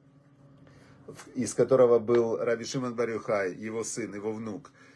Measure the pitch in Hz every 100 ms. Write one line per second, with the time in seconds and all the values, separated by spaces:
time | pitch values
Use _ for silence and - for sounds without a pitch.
0 | _ _ _ _ - - - - - -
1 | - - - 131 110 - 117 131 123 117
2 | 107 120 113 104 120 117 113 135 123 117
3 | 117 107 110 104 95 90 110 113 107 -
4 | 104 101 104 110 113 92 - _ -